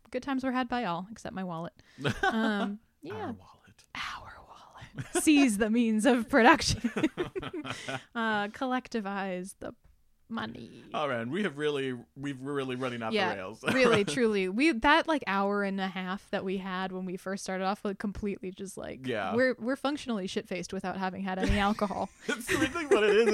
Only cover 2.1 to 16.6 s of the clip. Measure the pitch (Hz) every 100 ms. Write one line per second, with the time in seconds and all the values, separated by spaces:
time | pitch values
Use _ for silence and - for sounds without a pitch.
2.1 | - 381 226 220 208 202 208 _ _ 302
3.1 | 427 381 92 - - - - _ - -
4.1 | - - - - - - - - - -
5.1 | - - 294 269 202 220 233 226 220 233
6.1 | 247 220 277 233 311 - - 233 - 294
7.1 | - 320 - 143 339 269 - - 131 -
8.1 | 240 226 208 208 - 262 254 - 233 196
9.1 | 202 190 180 190 - - 240 - _ _
10.1 | _ - 226 220 - - 123 - - 147
11.1 | 120 117 170 202 143 151 143 135 123 -
12.1 | - 139 135 135 143 131 127 131 120 113
13.1 | 208 - 98 95 113 - 247 247 214 202
14.1 | - 226 208 185 202 311 233 285 311 320
15.1 | 302 - 196 196 202 202 190 190 185 185
16.1 | 190 - 202 190 190